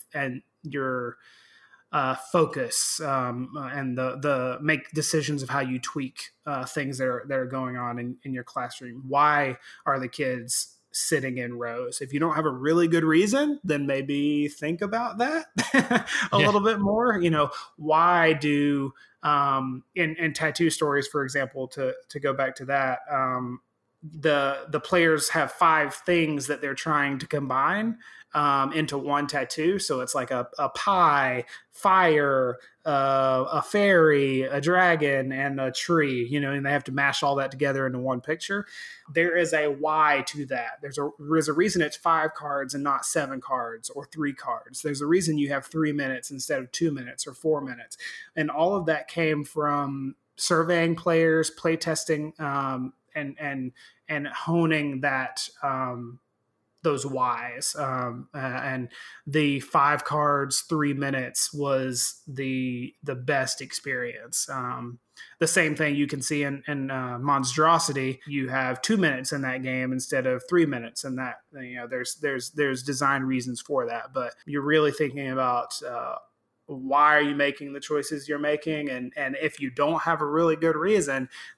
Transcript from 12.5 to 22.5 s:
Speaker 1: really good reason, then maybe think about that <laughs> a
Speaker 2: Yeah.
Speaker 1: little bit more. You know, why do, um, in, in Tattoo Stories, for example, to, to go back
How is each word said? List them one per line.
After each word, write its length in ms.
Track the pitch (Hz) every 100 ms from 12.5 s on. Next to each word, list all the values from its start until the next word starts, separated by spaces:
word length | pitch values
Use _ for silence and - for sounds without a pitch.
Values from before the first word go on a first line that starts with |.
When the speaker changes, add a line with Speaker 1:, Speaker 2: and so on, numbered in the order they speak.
Speaker 1:
really 380 | 127 139 165 170
good 160 | 165
reason, 560 | 160 160 202 262 302 285
then 240 | 185 147 139
maybe 600 | 139 139 143 147 147 147
think 320 | - 151 165
about 380 | 202 226 233 208
that 280 | 254 320 311 - -
<laughs> 0 | 269 - 240 - - -
a 60 | -
Speaker 2:
Yeah. 80 | 202
Speaker 1:
little 160 | 202
bit 180 | 202 214
more. 380 | 196 214 240 208
You 100 | 175
know, 200 | 156 143 - - -
why 560 | 151 156 170 175 160
do, 580 | 156 147 143 143 143 135 - - _
um, 640 | 151 147 139 135 131 127 -
in, 220 | - 160 160
in 160 | 165
Tattoo 380 | 143 160 139 170
Stories, 360 | - 151 143 135
for 160 | 147
example, 460 | 135 139 131 139 131
to, 260 | - 131 131 -
to 120 | 147
go 120 | 139
back 240 | 131 131